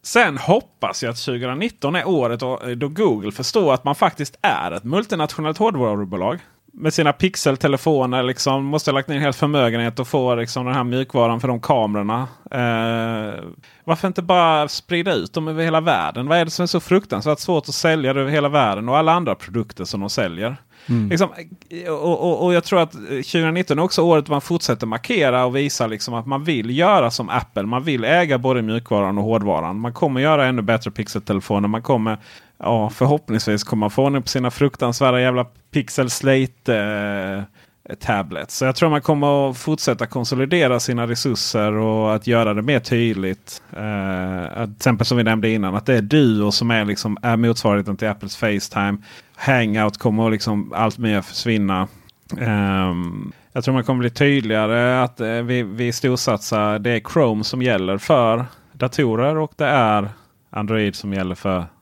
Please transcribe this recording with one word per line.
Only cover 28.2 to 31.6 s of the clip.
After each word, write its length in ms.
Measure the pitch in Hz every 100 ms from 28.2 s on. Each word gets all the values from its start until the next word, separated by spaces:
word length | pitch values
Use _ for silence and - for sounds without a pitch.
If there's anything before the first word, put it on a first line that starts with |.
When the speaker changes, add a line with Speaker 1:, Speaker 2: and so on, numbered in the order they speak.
| 170 131
Speaker 1:
både 240 | 127 127
mjukvaran 560 | 110 117 117 104 98 101
och 60 |
hårdvaran. 560 | 107 113 101 80 82 98
Man 120 | 120
kommer 280 | 120 160 127
göra 260 | 147 151 131
ännu 160 | 127
bättre 280 | 104 113 101
Pixel-telefoner. 800 | - 104 107 - 98 - 101